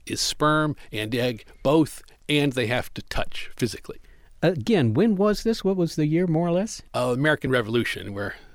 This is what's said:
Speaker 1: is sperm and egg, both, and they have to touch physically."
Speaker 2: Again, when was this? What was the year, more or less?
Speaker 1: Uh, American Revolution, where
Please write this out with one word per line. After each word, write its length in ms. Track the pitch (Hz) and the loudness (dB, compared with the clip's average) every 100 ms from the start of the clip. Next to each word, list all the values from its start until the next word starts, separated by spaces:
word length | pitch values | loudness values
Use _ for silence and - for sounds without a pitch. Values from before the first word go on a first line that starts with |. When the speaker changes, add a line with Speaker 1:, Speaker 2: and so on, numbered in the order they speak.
Speaker 1:
is 160 | - 113 | -10 -4
sperm 560 | - - 151 156 151 135 - | -4 0 2 2 0 -4 -8
and 220 | 110 107 | -6 -4
egg, 320 | 120 127 110 - - | -2 -2 -4 -12 -4
both, 400 | 135 160 156 - - - - | 2 4 2 -2 -20 -14 -2
and 240 | 147 143 | 0 2
they 140 | 127 113 | 0 0
have 260 | 123 - | -2 -4
to 100 | - | -8
touch 480 | - - - - - - | -6 -2 -2 -4 -8 -4
physically." 440 | 123 - - - - - - - | -4 -4 -12 -16 -16 -20 -20 -2
Speaker 2:
Again, 500 | - 175 107 214 120 | 0 0 2 2 4
when 240 | 113 226 190 | 4 2 4
was 260 | 208 208 | 2 0
this? 220 | 226 226 | -2 -2
What 140 | 190 190 | 0 0
was 180 | 165 - | 0 0
the 100 | 151 | 0
year, 200 | 160 180 | 2 2
more 200 | 160 175 | 0 2
or 60 | |
less? 300 | 170 220 - - | 0 -2 -8 -8
Speaker 1:
Uh, 220 | 123 123 | -4 -2
American 360 | 123 151 147 139 | 2 2 2 2
Revolution, 600 | 127 107 117 110 - 98 | 0 2 0 0 -4 -8
where 220 | 98 101 - - | -6 -6 -8 -18